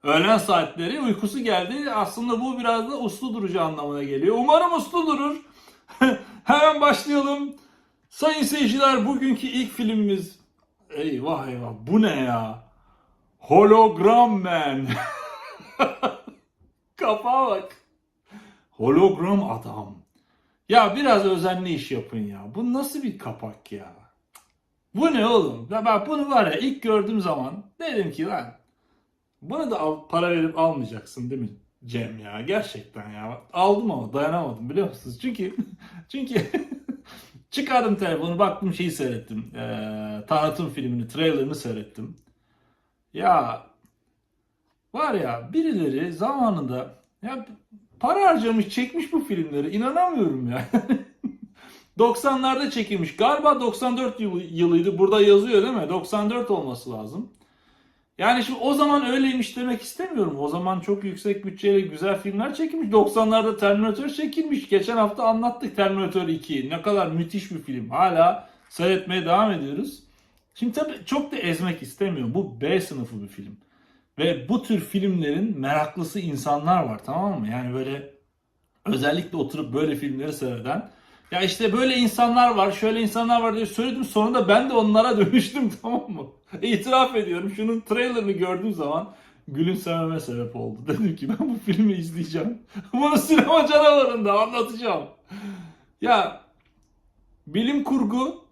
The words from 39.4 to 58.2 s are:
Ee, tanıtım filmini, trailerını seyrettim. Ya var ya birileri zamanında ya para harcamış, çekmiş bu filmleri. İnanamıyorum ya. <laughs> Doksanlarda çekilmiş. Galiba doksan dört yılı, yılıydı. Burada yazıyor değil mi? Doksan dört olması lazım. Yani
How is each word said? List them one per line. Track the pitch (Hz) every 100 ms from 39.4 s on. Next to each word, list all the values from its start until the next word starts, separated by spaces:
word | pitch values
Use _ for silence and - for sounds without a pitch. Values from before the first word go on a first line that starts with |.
| - 123
Ee, | 117 110 107 107 107 107 -
tanıtım | 156 156 151 156
filmini, | 131 127 120 117
trailerını | 143 160 143 135
seyrettim. | 156 123 107 101 - 135 - _ _ _ _ _ _ _ _ _
Ya | 156 185 165 120 113 - _ _ _ _ _ _ _ _ _ _ _ _
var | 233 302
ya | 202 160 117 127
birileri | 311 320 214 151 131 175
zamanında | 160 220 285 233 175 131 123 127 - _ _
ya | 226 262 214 214 _ 220 _ _
para | 247 370 392
harcamış, | 311 226 226 -
çekmiş | - 254 339 -
bu | 330
filmleri. | - 185 156 143 151 208
İnanamıyorum | 254 320 359 302 175 131 120
ya. | 123 120
<laughs> | 233 - 254 - _ 226 - - _ - - _ -
Doksanlarda | 233 233 277 262 262 262 285
çekilmiş. | 240 196 196 160 -
Galiba | 226 294 294 285
doksan | 240 - 254 240
dört | 247 214
yılı, | 214 175
yılıydı. | 165 165 175 170 175 170
Burada | 190 214
yazıyor | 202 202 226 214
değil | 226
mi? | 240 151
Doksan | 180 - 214 208
dört | 240 233
olması | 185 135 123 127
lazım. | 113 107 165 247 _ _ _ _ _ _ _ _
Yani | -